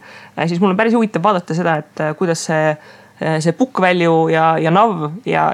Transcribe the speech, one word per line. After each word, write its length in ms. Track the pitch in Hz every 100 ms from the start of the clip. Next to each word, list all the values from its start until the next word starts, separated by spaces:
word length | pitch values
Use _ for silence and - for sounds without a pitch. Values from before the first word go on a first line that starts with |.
| - - - -
äh, 100 | 160
siis 120 | 170
mul 120 | 196
on 60 | 185
päris 160 | 226 233
huvitav 260 | 214 175
vaadata 300 | 190 185 -
seda, 220 | 160 170 156
et, 220 | - -
äh, 140 | 151 151
kuidas 320 | 165 160 -
see, 240 | 160 156 151 - - - -
äh, 160 | 156 160
see 120 | 160
book 280 | 160 254 -
value 500 | 185 180 170 165 160
ja, 240 | 160 160 160
ja 140 | 160
NAV 380 | 175 226 175 147 180 -
ja, 260 | 160 156